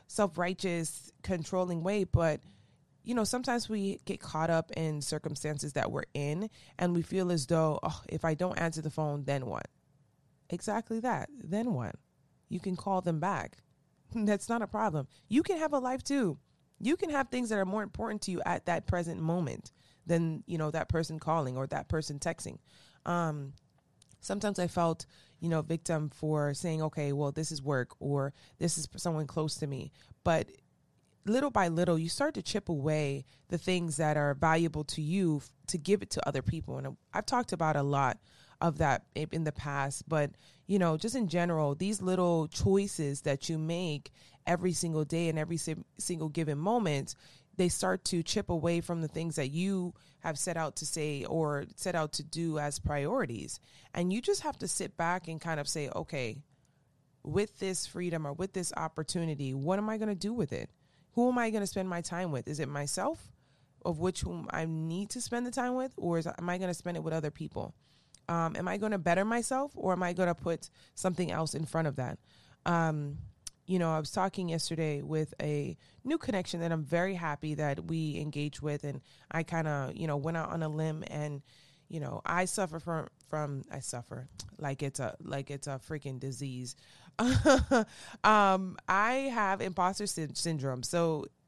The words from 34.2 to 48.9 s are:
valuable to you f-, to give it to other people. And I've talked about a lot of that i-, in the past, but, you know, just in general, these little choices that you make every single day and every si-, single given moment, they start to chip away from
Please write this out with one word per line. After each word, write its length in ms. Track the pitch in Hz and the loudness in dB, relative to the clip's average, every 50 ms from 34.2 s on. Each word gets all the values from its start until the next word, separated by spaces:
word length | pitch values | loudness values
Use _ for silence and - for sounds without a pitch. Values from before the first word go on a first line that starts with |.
| 147 143 143 | 4 2 2
valuable 500 | 139 165 160 160 165 170 160 160 151 147 | 4 4 6 6 6 4 2 0 -2 -4
to 180 | - - 160 | -4 -4 -4
you 360 | 151 151 180 196 185 165 151 143 | -2 0 2 2 4 2 2 0
f-, 120 | - - - _ - | -4 -8 -18 _ -6
to 100 | - - | -6 -4
give 240 | 165 147 175 208 196 | -2 2 2 2 2
it 100 | 196 - | 2 -2
to 180 | - - - 147 | -4 -2 -2 0
other 120 | 143 135 | -2 0
people. 380 | - - 165 160 - - 127 135 | 0 0 -2 -2 -4 -6 -8 -6
And 180 | 135 135 - - _ _ | -6 -8 -10 -12 _ _
I've 140 | - 202 - | -4 -4 -2
talked 260 | - 269 247 247 - | 2 2 0 2 0
about 220 | 185 160 160 156 151 | 0 2 2 4 4
a 80 | 143 | 4
lot 360 | 139 143 143 139 135 123 - - _ _ - - - - - - | 2 2 4 4 4 2 2 -2 _ _ -20 -20 -20 -20 -4 0
of 180 | 156 170 139 - | 0 2 2 4
that 280 | - 139 123 - - _ - | 4 4 4 2 0 _ -4
i-, 100 | - 156 - | -4 -4 -2
in 100 | - 165 | -2 -2
the 80 | 160 151 | 0 -2
past, 580 | 147 - - 147 139 139 139 139 - - - - | -2 -4 -4 -4 -2 -2 -2 -2 -4 -6 -4 0
but, 220 | 165 151 143 - - - - - - - _ - | 2 2 2 2 -2 -8 -20 -20 -20 -12 _ 2
you 100 | 196 202 | 4 4
know, 180 | 175 165 160 | 6 4 4
just 200 | 156 - 226 233 | 2 0 -2 0
in 100 | 262 214 | 0 0
general, 480 | 160 156 175 170 175 165 156 151 143 143 | 2 2 2 2 4 4 4 2 2 2
these 260 | 156 185 202 214 196 | 0 0 0 0 0
little 460 | 185 185 185 185 180 175 170 160 151 | 2 2 4 4 6 6 6 4 2
choices 760 | 151 - - - 196 190 196 196 202 - - 151 139 139 139 | 0 -2 0 4 4 6 4 4 2 -2 -2 -2 -2 -2 0
that 260 | - 151 139 143 - - | 0 0 0 0 0 -2
you 100 | 165 156 | -2 -2
make 540 | 156 160 170 175 185 165 147 139 - - - - - - - _ _ | 0 0 0 0 0 -2 -2 -4 -6 -12 -20 -20 -20 -20 -20 _ _
every 260 | 165 175 175 180 185 | 0 2 2 2 2
single 320 | 160 - 175 165 160 156 156 | 2 2 0 0 2 0 0
day 240 | 143 165 165 170 165 | 0 0 0 2 2
and 80 | 156 | 0
every 200 | 156 151 165 170 | 0 0 -2 -2
si-, 180 | 160 - 160 156 - - - _ - | -2 -2 -4 -6 -6 -8 -12 _ -6
single 300 | - - 175 160 160 156 | -4 -4 -2 -2 -4 -2
given 300 | 143 170 156 151 143 143 | -2 0 0 0 0 0
moment, 580 | 165 202 240 247 208 165 147 139 139 - - - - - - - _ _ - | 2 2 2 2 2 2 2 0 -2 -4 -8 -14 -18 -20 -20 -20 _ _ 0
they 120 | - 180 175 | 2 2 2
start 360 | - - 190 185 185 185 - | 2 2 2 0 0 0 0
to 180 | - 185 165 | 0 0 0
chip 260 | 165 - - 214 196 - | 0 0 0 0 0 0
away 320 | 175 160 147 170 170 170 | 0 2 2 2 2 2
from 220 | 165 - | 0 -2